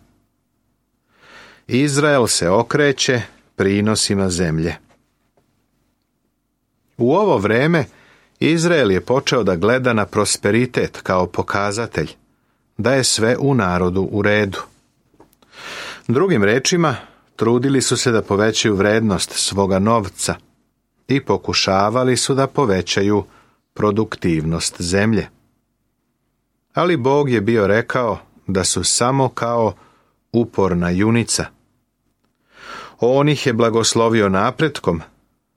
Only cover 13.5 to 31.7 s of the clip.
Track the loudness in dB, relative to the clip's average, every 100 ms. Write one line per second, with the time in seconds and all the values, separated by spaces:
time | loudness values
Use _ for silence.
13.5 | 2 2 0 0 -2 -4 -2 0 0 0
14.5 | -6 -14 _ _ _ _ _ -20 _ _
15.5 | -20 -16 -14 -16 -10 -2 0 2 2 4
16.5 | 2 0 0 0 -2 -10 _ _ -2 0
17.5 | 2 2 0 0 -2 0 0 0 0 0
18.5 | 0 0 2 2 2 2 -2 -4 -6 -4
19.5 | 0 0 2 2 0 -2 -8 -6 -8 _
20.5 | _ _ _ _ _ -4 -4 -2 -4 -2
21.5 | -2 0 2 2 0 0 0 0 0 0
22.5 | 0 0 0 -2 -2 0 0 -2 -14 _
23.5 | _ _ -4 -2 0 -4 -4 -2 -2 -2
24.5 | -4 -6 -8 -4 0 0 0 -4 _ _
25.5 | _ _ _ _ _ _ _ _ _ _
26.5 | _ _ -2 0 0 0 0 2 0 2
27.5 | 2 2 2 0 -2 -2 -6 -10 _ -4
28.5 | -2 -2 -2 -2 0 0 2 0 -2 -4
29.5 | -2 -2 -4 _ _ _ _ _ -2 -2
30.5 | 0 0 0 -2 0 2 0 0 -4 -6
31.5 | _ _